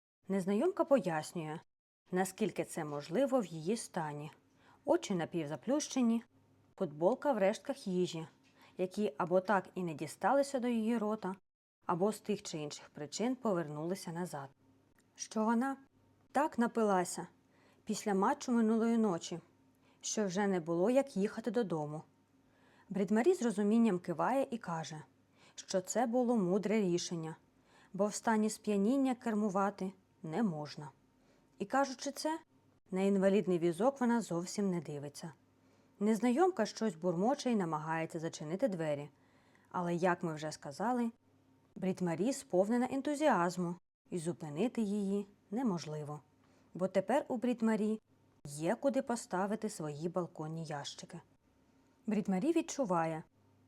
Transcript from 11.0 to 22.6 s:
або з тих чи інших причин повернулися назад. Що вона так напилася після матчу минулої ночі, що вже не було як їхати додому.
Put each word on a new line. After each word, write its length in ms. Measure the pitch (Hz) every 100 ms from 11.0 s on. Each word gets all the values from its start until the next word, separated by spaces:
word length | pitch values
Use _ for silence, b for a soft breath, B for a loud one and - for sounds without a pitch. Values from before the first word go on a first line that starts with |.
| 208 214 185 190 _ _ _ _ -
або 260 | 165 196
з 80 | 208
тих 220 | - 202
чи 160 | - 160
інших 320 | 147 - -
причин 460 | - 147 - 226 254
повернулися 760 | 226 180 151 147 160 190 -
назад. 380 | 165 180 147 135 _ _ _ _ _ _ -
Що 300 | - 226 220
вона 320 | 233 269 269 - _ _ _ _
так 280 | - 311 -
напилася 680 | 233 233 214 190 180 - 170 _ _ b b b -
після 280 | 202 -
матчу 380 | 196 202 285 -
минулої 460 | 233 220 226 226 233
ночі, 420 | 220 170 - 170 - _ _ _ b b
що 240 | - - 202
вже 220 | 175 202
не 120 | 185
було 300 | 160 170 190
як 280 | 254 269 190
їхати 340 | 202 - 233
додому. 500 | 233 208 165 151 151 - _ _ _ b b